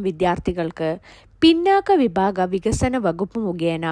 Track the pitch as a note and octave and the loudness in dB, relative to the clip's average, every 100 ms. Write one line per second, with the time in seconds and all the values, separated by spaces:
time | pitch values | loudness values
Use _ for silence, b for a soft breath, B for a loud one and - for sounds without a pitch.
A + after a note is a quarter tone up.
0 | F#3+ D#3+ F3+ F3 - F3+ E3 - D#3+ E3+ | -6 -2 -2 -2 -4 -4 -6 -4 -4 -6
1 | b b b - D#4+ E4 F4+ G4 G4 F#4+ | b b b 2 4 4 4 2 4 2
2 | A#3+ E3+ F#3+ F#3+ F#3 F#3+ G#3+ A#3+ B3+ B3+ | 2 2 0 0 -2 -2 -2 0 0 0
3 | G3 E3 F#3+ A#3 G#3+ F3 E3 E3 E3 | -2 -2 -4 -4 -4 -2 -2 -2 -4